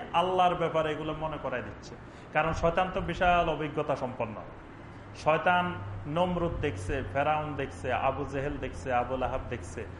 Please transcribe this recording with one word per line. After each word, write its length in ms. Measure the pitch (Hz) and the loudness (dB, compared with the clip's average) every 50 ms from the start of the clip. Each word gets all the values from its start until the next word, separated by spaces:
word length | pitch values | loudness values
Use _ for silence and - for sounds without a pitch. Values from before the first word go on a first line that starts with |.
| - - - | -4 0 2
আল্লাহর 420 | 170 180 185 185 180 180 175 156 | 2 4 4 6 6 6 6 6
ব্যাপারে 360 | 156 165 151 160 160 156 151 | 4 0 2 2 2 2 2
এগুলো 240 | 151 147 156 156 151 151 | 0 -2 -4 -4 -4 -2
মনে 180 | 156 156 151 139 | -4 -4 -4 -4
করায় 200 | 135 127 123 120 | -4 -4 -2 -4
দিচ্ছে। 340 | 107 104 - - - - - - - - - - - - - | -4 -6 -10 -12 -14 -14 -14 -14 -14 -16 -16 -16 -8 0 2
কারণ 200 | 151 151 165 160 | 2 4 2 2
শয়তান 340 | - 165 170 165 190 185 180 180 | 2 2 2 4 4 0 0 0
তো 80 | 196 | -2
বিশাল 480 | 170 170 170 180 185 180 175 175 170 165 | -2 -2 0 4 6 6 6 6 6 4
অভিজ্ঞতা 460 | 156 143 156 147 139 151 147 - 135 | 2 0 -2 -2 -2 -2 0 0 0
সম্পন্ন। 400 | - 131 120 110 - - 107 104 92 85 - - - - - - - - - - - - - - - - | -2 -2 -4 -2 -4 -4 -4 -4 -10 -10 -12 -14 -16 -16 -16 -16 -16 -16 -16 -16 -16 -16 -14 -10 -2 2
শয়তান 520 | 156 160 160 - 180 180 180 175 175 170 - - - - - - | 2 4 4 6 4 4 4 4 2 -2 -6 -6 -8 -8 -8 -6
নমরুদ 520 | 147 151 175 180 180 175 170 170 165 - - | -2 2 2 2 2 2 0 0 0 0 0
দেখছে, 440 | 151 143 - - - - 147 135 117 - - | 0 -2 -2 -2 -4 -2 -2 -2 -2 -2 0
ফেরাউন 400 | 139 143 151 156 156 151 147 143 | 2 2 2 2 2 0 -2 -4
দেখছে, 380 | 135 139 131 - - - 127 117 | -4 -4 -4 -6 -6 -2 0 0
আবু 320 | 107 127 135 131 143 143 | 2 2 2 2 0 -2
জেহেল 320 | - 139 139 135 147 143 | -2 -2 -2 -2 -2 -2
দেখছে, 360 | 131 131 127 - - - 131 123 | -2 -4 -6 -6 -6 -2 2 2
আবু 240 | 120 123 123 131 | 2 2 2 0
লাহাব 240 | 131 127 120 131 131 123 - | 0 0 0 -2 -2 -4 -4
দেখছে, 360 | 123 113 - - - 120 101 92 - | -6 -6 -8 -8 -8 -8 -8 -10 -10